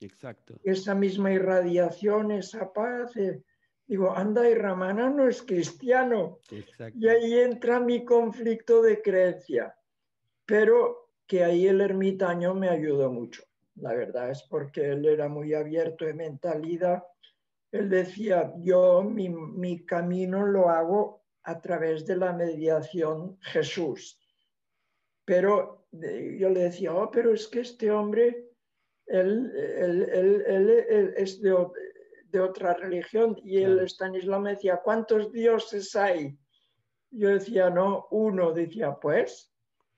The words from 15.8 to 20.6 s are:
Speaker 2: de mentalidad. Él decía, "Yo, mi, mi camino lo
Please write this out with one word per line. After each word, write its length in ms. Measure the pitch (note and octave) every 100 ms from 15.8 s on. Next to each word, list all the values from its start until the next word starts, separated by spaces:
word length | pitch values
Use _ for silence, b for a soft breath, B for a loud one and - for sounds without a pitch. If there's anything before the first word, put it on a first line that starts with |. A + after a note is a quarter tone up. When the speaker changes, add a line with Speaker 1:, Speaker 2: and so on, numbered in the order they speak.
| E3 E3 D#3
Speaker 2:
de 80 |
mentalidad. 880 | D3+ D#3+ C#3+ F3 D#3 D#3+ E3+ F3+ F3+ - _ b _ _ _ _
Él 160 | G3+ G3+
decía, 640 | F#3 F3+ G#3 G#3+ F3+ E3+ F3
"Yo, 440 | F3 F3+ F3+ F3+
mi, 240 | G#3 G#3+ F#3
mi 560 | E3 D#3 F#3 F3+ E3 -
camino 600 | E3+ F3 F3+ F#3 F#3+ G3+
lo 240 | G3